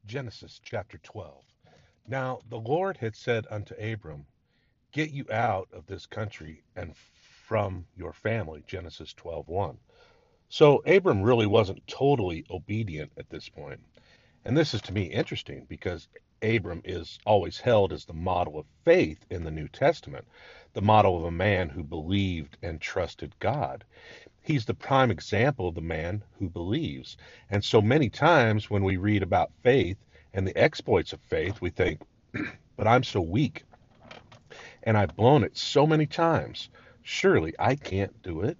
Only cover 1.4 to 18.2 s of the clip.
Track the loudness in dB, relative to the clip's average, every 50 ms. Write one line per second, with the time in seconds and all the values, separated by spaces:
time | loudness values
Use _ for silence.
1.4 | _ _ _ _ _ _ _ _ _ _ _ _ _ -8 -6 -6 -6 -6 -8 -10
2.4 | _ -14 -12 -12 -6 -4 -2 -2 -2 -4 -4 -6 -8 -8 -8 -8 -4 -2 -2 -2
3.4 | -2 -6 -10 -10 -10 -10 -14 -10 -8 -8 -8 -8 -10 -14 -16 -16 -18 _ _ _
4.4 | _ _ _ _ _ _ _ _ _ _ _ -6 -6 -6 -6 -12 -8 -4 -2 -2
5.4 | 0 0 -2 -4 -6 _ -16 -20 -14 -14 -14 -14 -14 -14 -10 -8 -8 -8 -10 -14
6.4 | -18 -18 -18 -20 _ _ _ -14 -14 -14 -14 _ _ _ _ _ _ _ _ _
7.4 | _ _ -2 -2 -2 -2 -6 -10 -14 _ _ -14 -14 -14 -14 -6 _ -4 -2 -2
8.4 | -4 -8 -12 -16 -16 -12 -12 -12 -12 -12 -16 -16 -18 -18 -20 -16 -14 -10 -10 -10
9.4 | -10 -6 -4 -4 -4 -4 -6 -14 _ _ _ _ -20 _ _ _ _ _ _ _
10.4 | _ _ 4 6 8 8 8 6 4 4 4 4 4 4 2 4 4 4 4 4
11.4 | 4 6 6 4 4 4 -4 -12 _ -16 -6 0 2 2 2 2 0 -2 -4 -6
12.4 | -8 _ -10 -12 -6 -4 -4 -4 -4 -4 -6 -8 -10 -12 _ -18 -16 _ -14 -16
13.4 | -16 -16 _ -14 -14 -14 -14 -16 -18 _ _ _ _ _ _ _ _ _ _ _
14.4 | _ 0 2 2 2 2 -2 -8 -8 -4 -4 -4 -4 -2 -2 -4 -4 -4 -6 -12
15.4 | -10 -12 -14 -16 -14 _ -16 -8 -8 -8 -8 -8 -12 _ _ -20 _ _ _ _
16.4 | -2 0 0 0 -2 -4 -10 -10 -8 -8 -8 -8 -10 -12 -16 -10 0 2 2 2
17.4 | 2 0 -8 -4 0 2 4 4 4 2 -2 -8 -12 _ -10 -6